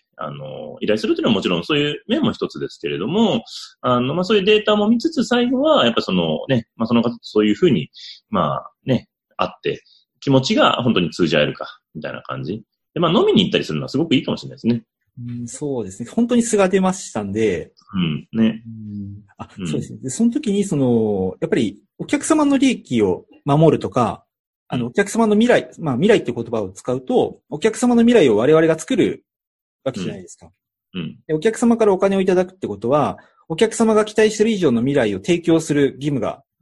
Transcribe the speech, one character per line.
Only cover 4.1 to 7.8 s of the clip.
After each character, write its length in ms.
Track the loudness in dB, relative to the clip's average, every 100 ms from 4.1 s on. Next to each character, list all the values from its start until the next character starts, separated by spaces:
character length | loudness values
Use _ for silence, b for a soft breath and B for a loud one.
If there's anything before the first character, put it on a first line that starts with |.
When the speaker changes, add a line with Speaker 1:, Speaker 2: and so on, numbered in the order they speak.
Speaker 1:
ま 80 | -2
あ 20 |
そ 120 | 0 2
う 20 |
い 40 |
う 40 | 4
デ 160 | 2
ー 40 | 2
タ 100 | 2
も 120 | 2
見 100 | 2
つ 120 | 0
つ、 140 | -2 0
最 240 | 0 0
後 120 | 0
は 240 | 2 4 2
や 60 |
っ 20 |
ぱ 80 | 0
そ 100 | 0
の 340 | 0 0 -2 0
ね、 200 | -2 -2 -6
ま 80 |
あ 40 | 0
そ 60 |
の 80 | 0
方 100 | 0
と 60 | -4
そ 220 | -4 0
う 20 | 2
い 60 |
う 40 | 4
ふ 80 |
う 60 | 2
に、 220 | 2